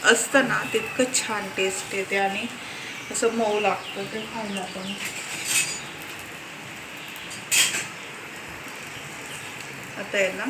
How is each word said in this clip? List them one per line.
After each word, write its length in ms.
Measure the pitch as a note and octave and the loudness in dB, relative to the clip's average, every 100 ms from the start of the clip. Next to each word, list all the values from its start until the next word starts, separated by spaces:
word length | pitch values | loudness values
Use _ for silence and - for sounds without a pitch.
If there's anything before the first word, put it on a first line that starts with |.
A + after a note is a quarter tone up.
असतं 440 | - A#3 - C#4 B3 | 8 8 8 6 6
ना, 160 | G3+ G#3+ | 2 2
तितकं 300 | A3+ - - B3+ - | 0 0 2 4 4
छान 340 | - G#3+ G3 F#3+ | 2 -2 -2 0
टेस्ट 380 | F#3+ F#3+ - G3+ | 0 0 -2 -2
येते 220 | F#3+ G3 | 0 4
आणि 280 | G3 G3 A#3+ - - - - - - | 4 2 -2 -6 -8 -8 -8 -8 -4
असं 200 | G#3+ A#3 | 2 4
मऊ 260 | A3+ A3 G#3 | 6 4 6
लागतं 440 | G#3 F#3 - - | 4 2 -2 -4
ते 160 | G3 A3 A3 | -4 -4 -4
खायला 280 | A#3 G#3+ G3 | -4 -4 -4
पण. 320 | F#3+ F#3+ F#3+ G3+ F3+ - - - - - - - - - - - - - - - - - - - - - - - - - - - - - - - - - - - - - - - - - - - - - - - - - | -4 -6 -6 -4 -4 -6 -6 -4 2 2 2 -2 -6 -10 -10 -10 -10 -10 -10 -12 -10 -10 -10 -10 -10 -10 -8 -8 2 6 6 4 -4 -8 -10 -10 -10 -10 -10 -10 -10 -10 -10 -10 -10 -10 -10 -8 -8 -10 -10 -10 -10 -8
आता 200 | G3+ G3+ | -2 2
आहे 140 | F#3+ | 2
ना 140 | F#3+ A3+ | 2 -4